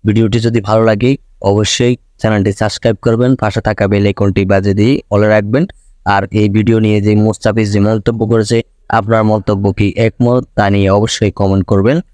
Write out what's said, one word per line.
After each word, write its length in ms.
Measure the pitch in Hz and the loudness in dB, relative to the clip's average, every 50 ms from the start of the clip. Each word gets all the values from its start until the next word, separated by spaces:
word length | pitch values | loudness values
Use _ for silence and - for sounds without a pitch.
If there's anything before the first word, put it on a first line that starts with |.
| - | 0
ভিডিওটি 320 | 107 104 110 113 107 101 117 | 2 2 2 2 2 0 -2
যদি 220 | 110 117 117 117 | -2 0 -2 -2
ভালো 240 | 101 101 107 113 113 | -2 0 0 2 2
লাগে 320 | 113 110 101 117 123 139 - _ _ - - | 2 2 2 0 0 -2 -2 _ _ -18 -4
অবশ্যই 540 | - 98 101 104 107 - - - 123 123 127 - _ _ _ _ | -2 0 0 0 0 -2 -2 0 0 0 0 -2 _ _ _ _
চ্যানেলটি 340 | - 110 110 104 95 104 | -2 0 0 0 0 -2
সাবস্ক্রাইব 440 | 98 - 110 104 - - - 117 113 - | -2 -2 -4 -4 -4 -2 -2 -2 -2 0
করবেন, 340 | - 117 113 113 123 127 135 | 0 -2 0 2 2 0 0
পাশে 240 | - - 107 - 117 | 0 -2 -4 -4 -2
থাকা 280 | - 110 104 - 104 98 | -4 -4 -2 -2 -2 0
বেল 180 | 101 101 101 | 0 0 0
আইকনটি 380 | 98 101 - 104 101 92 101 98 | 0 0 0 -2 0 0 0 0
বাজিয়ে 300 | 95 101 98 95 101 98 | 2 0 0 2 0 0
দিয়ে 260 | 104 104 120 139 - - _ | 2 2 2 0 -2 -4 _
অলে 180 | 104 101 104 107 | 0 0 2 2
রাখবেন। 380 | 107 107 104 101 104 135 170 196 - _ _ _ - _ _ | 2 0 0 0 -2 -2 -2 -2 -6 _ _ _ -20 _ _
আর 180 | 95 101 98 98 95 | -2 -2 -2 -2 -2
এই 180 | - 107 107 104 | -2 0 0 2
ভিডিও 300 | 98 110 107 117 113 110 | 2 0 2 2 2 2
নিয়ে 220 | 110 107 104 104 | 2 0 0 0
যে 140 | 98 107 107 | 0 2 2
মোস্তাফিজ 580 | 104 107 110 107 - - 113 101 113 110 101 | 2 2 0 -2 -2 -2 -2 0 0 -2 0
যে 80 | 104 101 | 0 0
মন্তব্য 460 | 101 107 110 110 101 120 117 110 117 | 0 0 0 0 -2 -4 -2 -2 -2
করেছে, 360 | 107 117 113 107 98 120 117 - _ _ _ _ _ | 0 0 0 0 0 -2 -2 -2 _ _ _ _ _
আপনার 360 | - 113 98 107 113 110 107 | -2 -2 0 0 0 2 2
মন্তব্য 480 | 107 107 107 98 - 104 95 101 101 | 2 0 0 0 -2 -2 0 0 -2
কি 200 | 92 - 104 101 - | 0 0 -2 -2 0
একমত 480 | - 92 90 - _ 127 120 123 127 123 _ _ | 0 -2 -2 -2 _ -2 0 0 0 -2 _ _
তা 160 | - 104 98 | -2 0 0
নিয়ে 200 | 101 101 98 95 | 2 2 2 2
অবশ্যই 400 | 98 104 107 113 - - 110 101 | 2 2 0 -2 -2 -2 -2 -4
কমেন্ট 360 | - - 101 95 95 98 92 | -2 -2 -2 0 0 0 0
করবেন। 340 | - 104 98 98 117 143 170 - _ | 0 0 2 2 2 0 0 -4 _